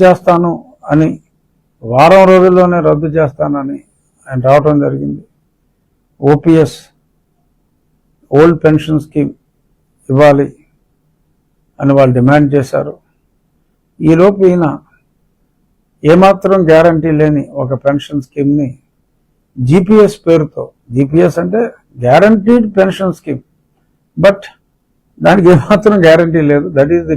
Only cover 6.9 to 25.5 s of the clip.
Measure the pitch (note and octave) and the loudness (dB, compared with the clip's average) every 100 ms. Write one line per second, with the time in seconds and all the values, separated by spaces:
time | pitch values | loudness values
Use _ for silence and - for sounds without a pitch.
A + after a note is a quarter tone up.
6.9 | _ _ _ _ _ _ _ _ _ _ | _ _ _ _ _ _ _ _ _ _
7.9 | _ _ _ - C#3 E3 D#3+ D#3 D3+ D#3 | _ _ _ -4 2 2 2 0 -2 -2
8.9 | D#3 D3 D3+ C#3+ - _ _ _ _ _ | -6 -6 -8 -8 -10 _ _ _ _ _
9.9 | _ - C3+ D3 C#3+ C#3 - _ _ _ | _ -6 2 4 2 -2 -8 _ _ _
10.9 | _ _ _ _ _ _ _ _ - C#3 | _ _ _ _ _ _ _ _ -6 -2
11.9 | C#3 C3 B2 B2+ D3 D3 C#3+ C3+ C#3+ C#3+ | 2 2 2 2 2 0 -2 -4 -6 -8
12.9 | - _ _ _ _ _ _ _ _ _ | -14 _ _ _ _ _ _ _ _ _
13.9 | - D#3+ D#3+ F#3+ G3 F#3+ F3+ D#3 D3 _ | -6 0 2 2 2 0 0 -2 -6 _
14.9 | _ _ _ _ _ _ _ _ _ _ | _ _ _ _ _ _ _ _ _ _
15.9 | _ D3 F3+ F#3+ F#3+ F#3+ F#3+ D#3+ D#3+ E3+ | _ 0 4 4 2 0 0 2 4 2
16.9 | D#3+ E3 D3+ D#3 D3+ C3+ C#3 C3 C3 C#3 | 0 -2 -2 0 -2 -6 -10 -8 -6 -4
17.9 | C#3+ - D3 C3 D3 C#3 D3 C3+ - _ | -6 -6 -10 -10 -6 -2 -2 -4 -10 _
18.9 | _ _ _ _ _ _ - B2 F3+ F#3 | _ _ _ _ _ _ -8 0 0 2
19.9 | G#3+ G3+ - E3 E3 D3+ - - _ - | 2 2 0 -2 0 -2 -10 -14 _ -10
20.9 | B2 C#3 D#3 F3+ E3+ F3+ G#3+ A#3 - _ | -6 -2 0 0 -2 -6 -4 -6 -10 _
21.9 | B2+ A#2+ D3 G#3 A3 G3+ A#3+ G#3+ G3 F#3+ | -8 0 2 4 2 2 0 0 -2 -2
22.9 | F#3+ F#3+ - - B2+ _ _ _ _ _ | -2 -6 -8 -10 -12 _ _ _ _ _
23.9 | _ _ - F#3 G3 - _ _ _ _ | _ _ -2 -2 -2 -10 _ _ _ _
24.9 | _ _ - D#3+ G3 F3 | _ _ -6 -2 2 2